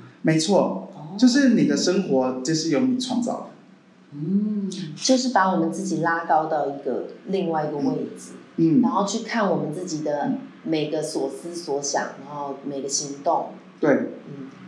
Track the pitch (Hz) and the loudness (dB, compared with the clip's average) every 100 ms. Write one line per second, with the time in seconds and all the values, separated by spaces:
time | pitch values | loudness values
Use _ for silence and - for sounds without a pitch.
0 | - - 160 160 196 170 98 95 - - | -18 -4 2 2 4 4 4 -2 -10 -14
1 | - 202 247 277 262 190 147 143 180 196 | -10 4 6 6 6 6 4 4 2 2
2 | 160 131 127 127 160 156 165 135 127 123 | 2 2 2 -2 -2 0 2 2 2 0
3 | - 120 - - - - - - _ - | 0 -2 -2 -4 -8 -18 -20 -20 _ -20
4 | - 143 175 202 214 208 190 170 156 - | -14 -6 0 0 0 -2 -4 -6 -8 -2
5 | - 254 254 196 190 180 165 165 160 156 | 2 2 2 2 2 2 0 -2 -4 0
6 | 165 165 170 160 156 156 139 139 139 107 | 0 0 2 2 2 0 -2 -4 -4 -4
7 | - - - 190 165 160 151 143 135 - | -6 -12 -4 -2 0 -2 -2 -2 -2 -2
8 | 120 - - - - - 165 135 117 190 | -4 -10 -16 -18 -8 2 6 6 6 2
9 | 202 226 - 233 196 147 147 165 175 151 | 0 -2 -2 0 2 0 -2 -6 -6 -4
10 | 151 147 135 - - - 160 156 143 160 | -2 -2 0 -2 -6 -10 -2 -2 0 -2
11 | - 165 135 - 170 170 151 143 - - | -2 -2 -4 -6 -10 -8 -4 -4 -2 -4
12 | - 139 139 147 143 135 143 135 135 - | -4 -10 -12 -8 -8 -8 -8 -6 -4 -4
13 | 143 139 170 156 - - - - 156 117 | -4 -4 0 0 -2 -12 -20 0 2 4
14 | - - - - - - | 0 -8 -14 -14 -14 -16